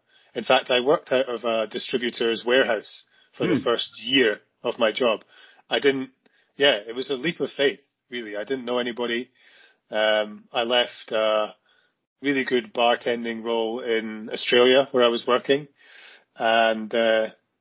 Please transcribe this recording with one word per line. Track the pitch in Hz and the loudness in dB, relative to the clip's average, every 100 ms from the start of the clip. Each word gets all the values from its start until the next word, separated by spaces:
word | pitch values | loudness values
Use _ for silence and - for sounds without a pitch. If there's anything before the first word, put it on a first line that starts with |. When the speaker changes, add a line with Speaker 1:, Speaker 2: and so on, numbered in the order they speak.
| _ _ _ | _ _ _
Speaker 1:
In | 127 | -12
fact, | 110 131 131 | 2 0 2
I | 123 | 0
worked | 127 170 - | 2 0 0
out | 127 127 | -2 0
of | 117 | -4
a | 117 113 107 | -2 -2 -4
distributor's | 113 - 127 120 - 117 107 113 | -6 -4 -4 -4 -2 -2 -2 2
warehouse | 131 113 107 - - - _ _ - | 4 4 0 -4 -18 -18 _ _ -6
for | 123 | 0
the | 143 | 0
Speaker 2:
Hmm. | |
Speaker 1:
first | 131 117 - - | 0 -2 -4 -10
year | 110 135 113 101 _ _ | -2 2 2 0 _ _
of | 123 117 | -8 0
my | 110 | 0
job. | 107 123 98 _ - - _ - | 2 0 0 _ -20 -20 _ -4
I | 117 | 0
didn't, | 139 135 131 _ _ _ _ - | 2 0 -6 _ _ _ _ 2
yeah, | 143 107 113 | 2 2 -4
it | 120 | -8
was | 131 | -6
a | 131 | -4
leap | 156 175 | -4 -4
of | 131 | -6
faith, | - 139 101 _ _ _ | 0 0 0 _ _ _
really. | 120 107 101 | -12 -10 -10
I | |
didn't | 107 131 120 | -6 -6 -4
know | 123 | -4
anybody. | 120 117 120 117 127 _ _ _ _ _ _ | -4 -4 -4 -4 -6 _ _ _ _ _ _
Um, | 107 107 107 104 104 _ | 0 2 2 -2 -8 _
I | 131 | -6
left | 117 123 120 - - | 0 0 0 -6 -6
a | 113 110 107 104 - _ _ _ _ _ _ | -2 0 0 -2 -8 _ _ _ _ _ _
really | 135 135 127 | -2 -2 0
good | 127 107 | -2 -2
bartending | 123 120 120 127 117 117 113 | 0 2 2 -2 -4 -4 -6
role | 113 113 113 120 | -4 -2 -2 -4
in | 123 113 110 107 107 | -2 -2 -2 -10 -10
Australia | - - 123 123 131 135 | -6 2 4 6 6 4
where | 123 | 4
I | 120 | 2
was | 117 - | 2 0
working. | 123 - 143 147 _ _ - - - _ - | -2 2 -2 -2 _ _ -20 -20 -20 _ -4
And, | 117 113 113 110 107 | 0 4 2 0 -4
uh, | 117 113 110 110 - _ _ | 0 2 2 0 -6 _ _